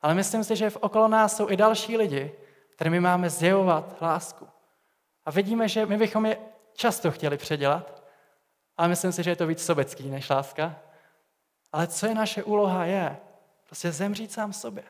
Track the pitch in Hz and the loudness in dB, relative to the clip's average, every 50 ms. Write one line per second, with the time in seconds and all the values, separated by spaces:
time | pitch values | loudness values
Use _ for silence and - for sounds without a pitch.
0 | - 151 160 185 190 - - 226 214 - 226 185 220 214 202 - - 202 202 214 | 2 2 2 2 2 0 0 -2 0 0 0 0 0 -2 -2 -2 -4 0 4 4
1 | 220 220 220 220 220 208 214 - 208 - 202 185 214 214 220 220 - - 226 226 | 4 6 6 6 4 4 2 0 0 0 4 4 6 6 4 2 -2 -2 0 0
2 | 214 185 143 139 135 147 - - - - _ _ _ _ _ _ 151 160 170 175 | 0 0 0 -4 -4 -6 -10 -16 -20 -20 _ _ _ _ _ _ 0 0 2 4
3 | 175 180 180 180 180 170 147 - - 180 190 196 190 185 165 156 156 160 - - | 4 4 4 4 2 0 -2 2 2 4 4 4 4 4 2 2 0 -6 -10 -6
4 | 165 165 160 170 - - - - - - _ _ _ _ _ _ _ _ _ _ | -2 -2 -2 -2 -4 -8 -16 -18 -20 -20 _ _ _ _ _ _ _ _ _ _
5 | _ _ _ _ _ 156 143 180 202 196 226 226 226 208 - 220 220 185 196 214 | _ _ _ _ _ -2 -2 -2 0 0 0 0 0 0 0 0 0 0 2 0
6 | 226 202 - 214 220 220 214 - - - - _ _ _ _ - - 240 - - | 0 0 2 0 0 0 -2 -4 -8 -18 -20 _ _ _ _ -2 0 0 0 2
7 | - 170 143 - - 147 143 147 - - 156 147 139 139 147 170 185 - - - | -2 -2 -2 0 -2 -2 -2 -2 -4 -4 -4 0 2 2 2 0 -2 -10 -18 -20
8 | - - _ _ _ _ _ _ _ _ _ _ _ _ _ - 170 175 175 170 | -20 -20 _ _ _ _ _ _ _ _ _ _ _ _ _ 0 2 2 2 2
9 | - 185 - - 170 175 175 170 180 160 165 165 - - 165 143 135 139 - - | 0 -2 -2 0 0 -2 0 0 0 -2 -2 -4 0 0 2 2 0 -2 -4 -12
10 | 131 139 135 135 135 - 143 135 135 135 - - 156 170 156 - - - - _ | -10 -10 -8 -8 -2 0 0 0 0 -4 -6 -4 -4 -4 -6 -12 -20 -20 -20 _
11 | _ _ _ _ _ _ _ _ _ _ _ _ _ _ - 156 170 170 - - | _ _ _ _ _ _ _ _ _ _ _ _ _ _ -4 -4 -2 -2 -2 -4
12 | - 220 226 220 220 208 - 214 190 214 208 208 208 190 185 185 175 170 190 196 | -2 -2 0 0 -2 -2 -2 -6 -2 0 2 2 4 2 2 0 0 0 0 0
13 | 180 147 143 - - - - _ _ _ _ _ _ _ - - - 175 160 143 | 0 -2 -4 -8 -16 -20 -20 _ _ _ _ _ _ _ -16 -6 -6 -4 -4 -2
14 | 190 202 208 208 226 202 - 226 214 208 196 - - 233 196 208 - - | -4 -4 -4 -4 -8 -10 -6 -6 -6 -6 -6 -10 -10 -10 -12 -12 -16 -18